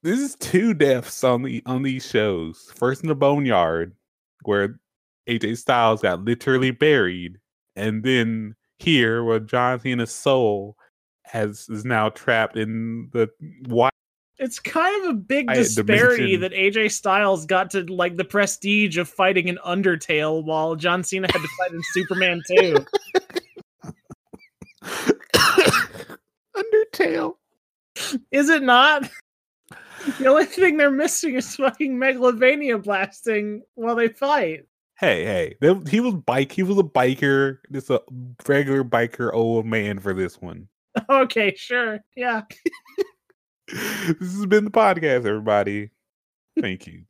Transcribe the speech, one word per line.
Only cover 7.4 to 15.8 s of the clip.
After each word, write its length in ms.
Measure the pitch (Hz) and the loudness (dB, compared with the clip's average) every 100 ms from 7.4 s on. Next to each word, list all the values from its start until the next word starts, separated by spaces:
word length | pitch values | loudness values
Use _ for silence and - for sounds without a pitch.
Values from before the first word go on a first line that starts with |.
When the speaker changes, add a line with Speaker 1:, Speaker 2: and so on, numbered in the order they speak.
| _ _ _ - | _ _ _ -6
Speaker 1:
and 280 | 107 107 | -4 -2
then 520 | 117 127 113 110 107 113 _ _ | 0 2 0 -2 -8 -14 _ _
here, 460 | - 151 113 113 | 0 2 2 0
where 160 | 117 113 | 0 -2
John 400 | 107 127 123 127 | 0 0 0 -2
Cena's 340 | 127 123 117 | -4 -4 -6
soul 640 | - - 131 117 104 101 107 _ _ _ _ | -4 0 2 2 -2 -8 -20 _ _ _ _
has, 440 | _ 117 104 104 - | _ -6 -6 -6 -12
is 140 | 110 113 | -10 -2
now 240 | 117 107 | 0 0
trapped 460 | - - 117 110 113 | -2 0 0 0 -2
in 540 | 107 113 113 113 117 | -6 -6 -8 -10 -8
the 180 | 120 110 _ 156 - | -2 -2 _ -20 -16
wi- 260 | 127 120 127 - _ _ _ _ | -4 2 2 0 _ _ _ _
Speaker 2:
It's 200 | 262 - | -10 -8
kind 440 | - 320 349 415 | -6 0 0 0
of 60 | 370 | -2
a 40 | 233 | -6
big 340 | 185 277 247 | -2 -2 0
Speaker 1:
I, 60 | 254 | 2
Speaker 2:
disparity 840 | 226 220 | 2 0